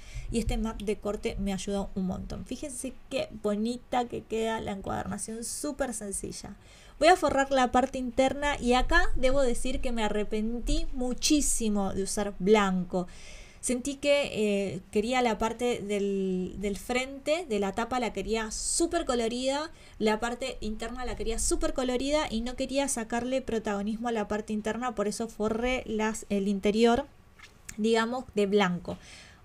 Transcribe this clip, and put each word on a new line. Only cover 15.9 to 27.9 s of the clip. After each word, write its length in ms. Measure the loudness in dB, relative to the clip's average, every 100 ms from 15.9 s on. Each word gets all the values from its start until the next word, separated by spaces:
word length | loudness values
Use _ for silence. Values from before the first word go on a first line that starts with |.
| 0 0 0 0 0 -2 -4
del 180 | -4 -4
frente, 720 | -2 -2 -2 -4 -2 0 0
de 100 | 0
la 140 | 0
tapa, 260 | -2 -2 -2
la 140 | -2
quería 400 | -2 -2 -2 -2
súper 520 | -6 -2 0 2 0
colorida, 680 | 0 0 0 0 0 -2 -4 -10 -16 -2
la 220 | 0 2
parte 360 | -2 -4 -8 -6
interna 440 | -6 -6 -6 -6
la 120 | -6 -4
quería 240 | -4 -2
súper 340 | 0 2 2
colorida 540 | 0 0 0 2 2 2
y 120 | -2
no 120 | -4
quería 320 | -4 -2 0 0
sacarle 560 | -2 -2 -4 -2 -2
protagonismo 640 | -2 -2 -2 -2 -2 -2 -2
a 60 |
la 160 | -2 0
parte 240 | -2 -2
interna, 420 | -4 -2 -2 -2
por 140 | -2 -2
eso 180 | -2 -6
forré 560 | -2 -2 0 0 -2
las, 420 | -2 -2 0 -2 -2
el 180 | 0 0
interior, 600 | 2 2 6 6 6 0 -10 -20 -20 -20 -20 -14 -2
digamos, 480 | 2